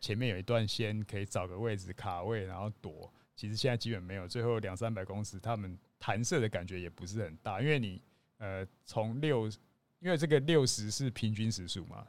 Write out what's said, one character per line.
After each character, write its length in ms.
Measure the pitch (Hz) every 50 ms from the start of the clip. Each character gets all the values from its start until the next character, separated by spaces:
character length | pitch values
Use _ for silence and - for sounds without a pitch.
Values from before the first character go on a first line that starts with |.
前 180 | - - 107 110
面 120 | 127 120
有 80 | 95 90
一 40 | 95
段 240 | - 120 113 110
先 340 | 101 - - 113 107 104 107 107
可 120 | - -
以 80 | 98 101
找 220 | - - 101 90
个 100 | 92 90
位 200 | 95 117 117 107
置 160 | 95 92 92 90
卡 300 | - - 101 90 87 90
位， 220 | 113 117 107 95
然 140 | 92 90 90
后 100 | 101 107 104 -
躲。 320 | - 95 76 - 87 - _ - _ _ _
其 120 | - - 104
实 80 | 110
现 140 | 110 - 131
在 60 | 120
基 160 | 113 - 117 113
本 100 | 95 87
没 120 | 87 95
有， 120 | 98 90
最 160 | 90 - 120 117
后 160 | 120 117 110
两 180 | 104 95 92
三 160 | 98 117 113 113
百 120 | 98 95
公 180 | 92 95 104 104
尺， 160 | - - 95
他 180 | - 113 117
们 200 | 107 101 92 90 - _ _ _ -
弹 240 | - - 104 104 120
射 180 | - 180 147
的 80 | 113 107
感 180 | - 90 87
觉 140 | 92 95 90
也 100 | 90 85
不 160 | - - 90
是 160 | 92 101 113 104
很 140 | 80 78
大， 240 | 80 - 113 98 95
因 80 | 131 151
为 100 | 151 139
你， 240 | 113 98 90 - - _ _ _ _ _ _ -
呃， 260 | 110 98 95 95 95 95 _ _ _
从 360 | - - 117 107 110 117 135
六， 260 | 151 156 139 117 110 110 107 - _ _ _ _ _ _ _ _
因 120 | 170 180
为 60 | 175
这 100 | 147 160
个 120 | 147 151 139
六 260 | 135 156 170 151 131
十 240 | 123 - - 107 104
是 200 | - - 139 127
平 220 | 113 - - 110 107
均 160 | 101 110 113
时 160 | 107 - 90
速 180 | 87 - 95 -
嘛， 200 | - - 101 -